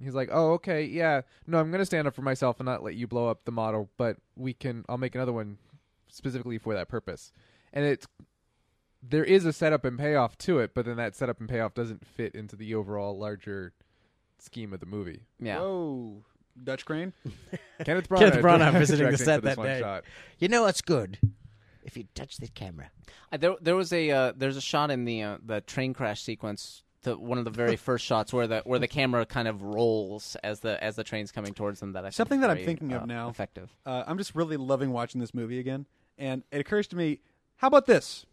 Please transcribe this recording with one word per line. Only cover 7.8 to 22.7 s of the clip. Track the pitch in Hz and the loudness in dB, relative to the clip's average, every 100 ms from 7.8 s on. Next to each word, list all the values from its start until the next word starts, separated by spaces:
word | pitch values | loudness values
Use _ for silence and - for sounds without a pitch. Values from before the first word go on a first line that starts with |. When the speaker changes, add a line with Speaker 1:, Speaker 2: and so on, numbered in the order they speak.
| 147 | 0
Speaker 1:
it's, | 135 - - - _ _ _ _ _ _ _ 123 | 0 -4 -20 -20 _ _ _ _ _ _ _ -2
there | 151 | 0
is | 160 190 170 | 6 6 4
a | |
setup | 151 160 151 131 | 2 2 2 0
and | 123 | -2
payoff | 147 147 117 - | 0 2 2 -2
to | - 160 | 0 2
it, | 110 | 2
but | - 117 | -2 -4
then | 120 | -4
that | 117 - | -6 -4
setup | 127 113 | -6 -6
and | 113 | -6
payoff | 120 107 | -4 -4
doesn't | - 117 110 - | -4 -6 -8 -14
fit | - 113 - | -8 -8 -8
into | 107 104 | -14 -12
the | 107 110 | -6 -4
overall | 98 104 101 98 | -4 -4 -6 -6
larger | 104 104 - 98 90 - _ _ _ _ _ _ | -8 -8 -8 -10 -10 -16 _ _ _ _ _ _
scheme | - 117 107 | -18 -12 -10
of | 95 | -12
the | 85 | -10
movie. | 104 90 - - - | -8 -8 -10 -16 -12
Speaker 2:
Yeah. | 117 101 | -6 -4
Speaker 3:
Whoa. | 190 185 160 131 113 104 - _ _ - | -4 -4 -4 -6 -10 -14 -20 _ _ -16
Dutch | 127 131 - | -10 -8 -6
Crane? | 156 185 - 143 - - | -6 -6 -10 -14 -16 -14
Speaker 1:
<laughs> | 175 - - 156 | -14 -14 -10 -2
Kenneth | 175 - | -2 2
Branagh | 185 | 8
Speaker 4:
Kenneth | 202 151 | 8 10
Branagh | 175 170 151 | 8 10 8
Speaker 1:
<laughs> | 175 | 8
Speaker 4:
visiting | 147 147 143 | 6 6 6
the | |
Speaker 1:
directing | 139 127 | 4 4
Speaker 4:
set | 151 | 4
Speaker 1:
for | 123 | 2
this | 127 | 0
Speaker 4:
that | |
Speaker 1:
one | 127 | -2
Speaker 4:
day. | 131 | -2
Speaker 1:
shot. | 107 95 - - - - | -2 -6 -10 -20 -14 -2
Speaker 4:
"You | 185 | 4
know | 240 | 6
what's | 214 - | 4 2
good? | - 147 95 101 104 - - - _ _ | 2 0 0 0 -2 -2 -20 -20 _ _
If | - 123 | -18 -16
you | 101 - | -14 -14
touch | 135 - | -14 -14
the | 127 | -16
camera." | - 98 | -12 -14